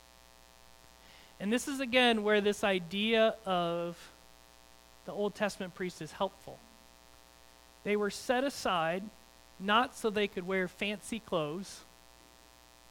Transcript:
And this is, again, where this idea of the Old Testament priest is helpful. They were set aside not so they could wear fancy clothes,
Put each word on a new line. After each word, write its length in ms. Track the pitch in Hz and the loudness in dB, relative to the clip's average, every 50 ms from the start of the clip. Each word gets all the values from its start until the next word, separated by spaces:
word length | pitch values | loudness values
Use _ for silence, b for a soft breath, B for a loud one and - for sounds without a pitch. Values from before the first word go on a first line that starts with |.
| - - - - - - - - - - - - - - - - - - - B B B B B B B B - | -20 -20 -20 -20 -20 -20 -20 -20 -20 -20 -20 -20 -20 -20 -20 -20 -20 -20 -20 B B B B B B B B -4
And 120 | 185 208 | 0 0
this 180 | 233 247 - 302 | 2 2 0 -2
is, 100 | 277 262 | -4 -4
again, 440 | 269 233 240 254 247 240 233 214 208 | -4 2 4 6 6 6 4 4 4
where 180 | 208 214 208 | 4 4 4
this 200 | 202 208 202 - | 4 2 0 2
idea 720 | 226 202 196 190 175 160 196 202 214 226 226 220 220 226 - - - | 0 2 2 0 -2 -4 -4 -2 0 2 4 6 4 4 2 0 -2
of 520 | 190 185 175 175 170 170 170 170 175 170 - - - - - - - - - - - - - - - - - - - - - - | 0 0 0 0 0 -2 -2 -4 -6 -8 -12 -16 -20 -20 -20 -20 -20 -20 -20 -20 -20 -20 -20 -20 -20 -20 -20 -20 -20 -20 -16 -14
the 80 | 185 147 | -8 -4
Old 200 | 196 208 202 202 | -2 -2 -2 0
Testament 420 | - 214 196 - - 190 180 - | 0 -2 -2 -2 -4 -8 -10 -6
priest 260 | - 185 180 - - | -6 -6 -6 -6 -8
is 100 | 160 151 | -12 -12
helpful. 480 | - - 202 185 - 120 - 135 131 120 120 120 - - - - - - - - - - - - - - - - - - - - - - - | -2 -2 -2 -2 -2 -10 -16 -16 -16 -16 -18 -20 -20 -20 -20 -20 -20 -20 -20 -20 -20 -20 -20 -20 -20 -20 -20 -20 -20 -20 -20 -20 -20 -8 -2
They 100 | 202 208 | 0 0
were 160 | 208 208 202 | 0 0 -2
set 320 | - - - - 247 247 277 | -4 -4 -2 0 0 2 0
aside 600 | 285 - - - 233 185 170 160 160 175 196 208 214 - - - - - - - - - - | -2 -4 -4 -2 0 2 2 2 0 0 -2 -6 -8 -14 -18 -20 -20 -20 -20 -20 -20 -14 -6
not 340 | 190 202 208 233 262 269 - | 0 4 4 4 4 2 -2
so 140 | - - 220 | -4 -4 -2
they 180 | 190 214 208 | 0 0 -2
could 180 | 202 - 190 175 | -2 -4 -6 -4
wear 220 | 185 190 190 185 | -2 -2 -2 -2
fancy 520 | 180 - - 208 202 208 202 - - 240 214 | -2 -4 -4 -4 -4 -4 -6 -8 -10 -10 -10
clothes, 640 | - - 190 165 151 147 156 196 190 - - - - - - - - - - - - - - - - - - - - - - - - - | -6 -2 -2 -2 -2 -2 -4 -8 -10 -12 -14 -18 -20 -20 -20 -20 -20 -20 -20 -20 -20 -20 -20 -20 -20 -20 -20 -20 -20 -20 -20 -20 -20 -20